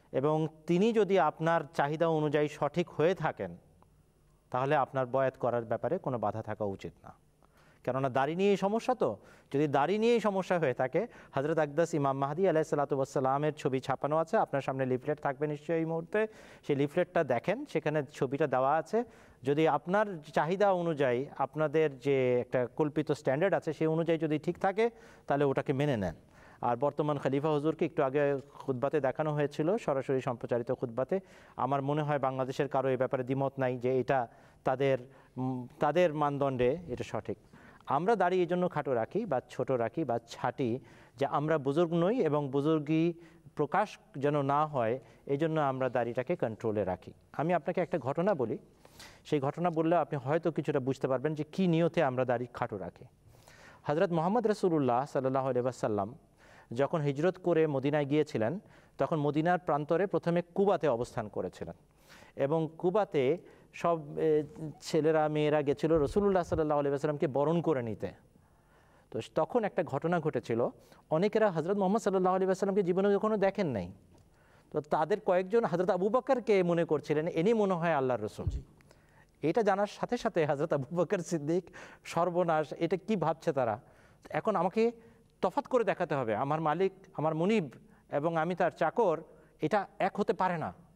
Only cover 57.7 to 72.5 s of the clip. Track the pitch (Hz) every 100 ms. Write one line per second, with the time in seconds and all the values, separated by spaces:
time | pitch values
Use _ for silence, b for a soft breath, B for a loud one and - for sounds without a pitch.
57.7 | 135 143 147 143 151 147 120 107 185 -
58.7 | b b - 139 160 147 147 160 180 175
59.7 | 151 151 165 196 165 - 170 175 - 202
60.7 | 175 151 117 120 - 107 110 92 - 82
61.7 | - _ B B B B - 139 160 156
62.7 | 160 180 190 196 156 127 170 - B B
63.7 | - 175 170 147 156 160 151 151 - 156
64.7 | - - 165 151 156 151 151 151 151 147
65.7 | 139 156 160 139 208 202 185 170 160 156
66.7 | 147 143 139 151 147 165 131 143 170 165
67.7 | 143 117 101 87 - _ _ b b b
68.7 | b b b b 110 - - 156 247 208
69.7 | - 156 139 165 180 151 131 - 113 165
70.7 | - b b b 156 202 214 214 170 156
71.7 | 208 190 214 214 190 185 190 190